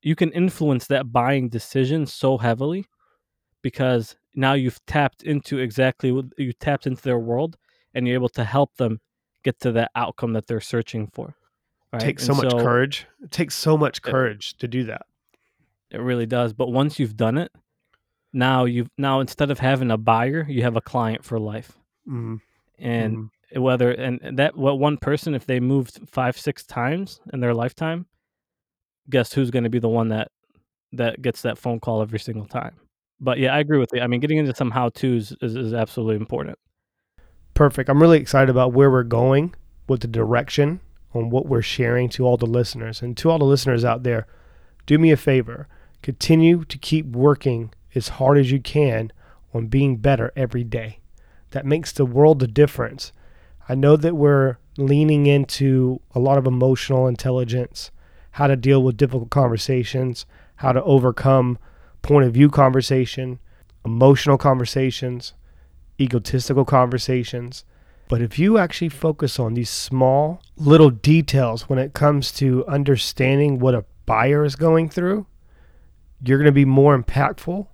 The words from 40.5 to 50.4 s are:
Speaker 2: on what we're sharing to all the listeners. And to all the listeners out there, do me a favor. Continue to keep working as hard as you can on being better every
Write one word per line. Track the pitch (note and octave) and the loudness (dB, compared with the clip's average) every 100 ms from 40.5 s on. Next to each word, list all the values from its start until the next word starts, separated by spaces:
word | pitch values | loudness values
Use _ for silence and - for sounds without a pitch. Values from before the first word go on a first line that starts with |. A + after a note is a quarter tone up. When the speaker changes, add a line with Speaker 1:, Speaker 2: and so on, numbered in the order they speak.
| - C#3+ F3+ - - - | 0 0 -2 -12 -20 -10
Speaker 2:
on | A#2+ A#2 | -6 -2
what | B2 C3 | -2 0
we're | B2 | -2
sharing | A2+ - A#2+ A#2+ B2 | -2 -2 0 0 -2
to | - B2 | 0 0
all | A#2+ | 2
the | A#2 | 0
listeners. | A#2+ A#2+ B2 A2+ A2 | 0 -2 -6 -12 -10
And | A#2+ A#2+ | -10 -2
to | D#3+ | 0
all | E3 | 2
the | C#3 | 2
listeners | C#3 C3 A#2+ | 2 2 0
out | A#2+ A#2 | 0 -2
there, | B2+ A#2 - - - - - _ | -2 -4 -6 -20 -20 -20 -20 _
do | - D3+ | 0 4
me | E3 | 6
a | D3+ | 4
favor. | - C3 A2+ A#2+ C#3+ - - _ | 4 0 0 -10 -18 -20 -20 _
Continue | - C3 - D#3+ E3 F3 D#3+ | -10 -8 2 4 6 4 0
to | C#3 | -12
keep | - D#3 D3+ | -4 -4 -2
working | A#2+ C#3 C#3 C#3 A#2 A2+ - - C3 | 2 2 4 -2 -4 -8 -16 -8 -8
as | - | -6
hard | - C3 C#3+ | -2 4 4
as | C3 | 4
you | C#3 | 0
can | - D3 C#3+ A2 A2 - - - - | -2 0 0 0 -6 -12 -20 -20 -10
on | A#2 A2+ | -8 -2
being | C3+ C#3 A#2+ | 0 0 0
better | B2+ C3 A#2 | 0 0 -2
every | - | -4